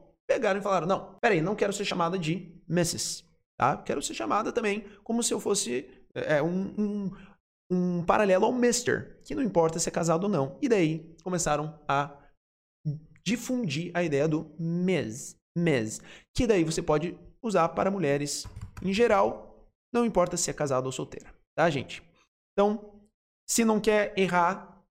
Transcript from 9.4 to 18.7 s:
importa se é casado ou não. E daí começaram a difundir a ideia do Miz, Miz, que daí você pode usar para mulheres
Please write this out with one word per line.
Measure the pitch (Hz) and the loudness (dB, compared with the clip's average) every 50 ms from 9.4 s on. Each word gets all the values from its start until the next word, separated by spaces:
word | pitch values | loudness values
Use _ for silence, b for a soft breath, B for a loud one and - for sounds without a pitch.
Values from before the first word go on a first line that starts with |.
| 277 | -4
importa | 202 - 170 165 160 160 180 | 2 4 4 4 4 2 -2
se | 160 - | -4 -2
é | |
casado | - 180 170 165 165 165 196 | -2 0 0 2 2 2 0
ou | 208 | 0
não. | 202 151 135 135 - - | 0 0 0 -2 -4 -4
E | - 262 | 0 2
daí | 233 202 170 156 156 160 - - - - _ | 4 4 4 2 0 -2 -8 -12 -20 -14 _
começaram | 185 180 175 - 165 147 147 151 156 156 - - - | -6 -4 -2 -2 0 -2 -2 -2 -6 -10 -10 -4 -2
a | 139 139 143 143 B B B B _ _ _ _ _ _ _ _ _ _ _ 151 143 156 - - - - _ | 0 0 0 -2 B B B B _ _ _ _ _ _ _ _ _ _ _ -8 -8 -8 -10 -18 -20 -10 _
difundir | 165 226 240 - - 254 247 240 170 131 151 170 180 170 | -4 -4 -4 -2 -4 -4 -2 -2 -2 -4 -4 -4 -4 -2
a | 175 175 | -2 0
ideia | 165 139 139 143 160 | 2 2 2 2 2
do | 156 156 160 156 - - | 2 0 -4 -6 -10 -8
Miz, | 165 165 170 175 180 185 185 156 120 113 107 139 - - - _ _ _ _ 170 | -4 -4 -2 0 0 2 2 0 0 -2 -6 -10 -12 -16 -18 _ _ _ _ 0
Miz, | 170 165 147 123 110 110 107 - B B B B B B _ | 2 2 2 2 0 -2 -6 -10 B B B B B B _
que | - 254 220 | 0 2 4
daí | 220 185 160 | 4 4 2
você | 156 160 - | 2 0 -2
pode | 170 165 151 151 156 180 175 - - - - _ - | 0 0 0 0 0 -2 -6 -10 -16 -20 -20 _ -6
usar | 226 190 180 165 165 | 0 2 2 2 2
para | - - - 190 | 2 0 0 0
mulheres | 196 202 165 139 143 143 143 143 - - - - - - - - | 0 0 0 0 0 0 -2 -4 -6 -8 -10 -12 -14 -16 -16 -16